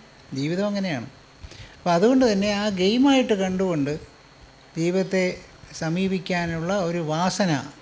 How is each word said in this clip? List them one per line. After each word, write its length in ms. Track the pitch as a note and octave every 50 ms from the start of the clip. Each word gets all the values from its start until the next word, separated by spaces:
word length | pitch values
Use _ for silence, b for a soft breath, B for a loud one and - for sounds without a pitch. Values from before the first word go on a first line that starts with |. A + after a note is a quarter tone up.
| - - - - - - -
ജീവിതം, 340 | C3 C#3+ D#3 F3 F#3 G3+
അങ്ങനെയാണ്. 380 | G#3 G3+ G3+ F#3+ F3+ D3 A#2+ A2+ C3 - - - - - B B B B B B B B
അപ്പോൾ 160 | - - F3+ E3+
അതുകൊണ്ട് 380 | E3+ G3+ A#3+ C4+ C4 C4 A3+
തന്നെ 220 | G3+ G3 G3+ G#3 G3+
ആ 160 | G3+ G#3 G#3+
ഗെയിമായിട്ട് 640 | G3 F3+ F3+ G3 A3+ B3 C4+ C#4+ C4+ C4 A#3 - G#3+
കണ്ടുകൊണ്ട് 680 | G3 F#3+ F#3 F#3 F#3 F#3+ F#3 E3 D3 C#3 C#3+ D3+ D#3+ - - - - - - - - - - - - - - -
ജീവിതത്തെ 640 | D#3+ E3 F3 F3+ F#3+ F#3 F3 F#3+ F#3 F3+ F3+ F3+ - - - - - - - -
സമീപിക്കാനുള്ള 1080 | - E3 D#3+ E3 F#3 F#3+ F#3 F#3+ F#3 E3+ - F3+ F3 E3+ E3 E3 E3 E3 F3 G3+ G#3
ഒരു 180 | F3 E3+ E3+
വാസന 680 | F3 D#3+ D3+ D#3 D#3+ F3+ F#3 - - G3+ F3 D3+ B2+ - - - -